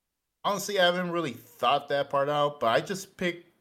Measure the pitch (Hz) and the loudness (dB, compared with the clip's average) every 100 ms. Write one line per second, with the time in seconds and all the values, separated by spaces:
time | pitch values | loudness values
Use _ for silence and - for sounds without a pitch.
0 | _ _ _ _ 180 202 196 196 175 175 | _ _ _ _ -4 -2 -2 2 2 2
1 | 180 170 160 117 - - 123 143 139 143 | -2 -4 -4 -8 -16 -2 2 2 2 -2
2 | 139 143 139 147 147 147 113 120 - 190 | 0 0 0 2 0 0 2 2 0 -6
3 | - - 180 170 - _ | -10 -6 -6 -6 -12 _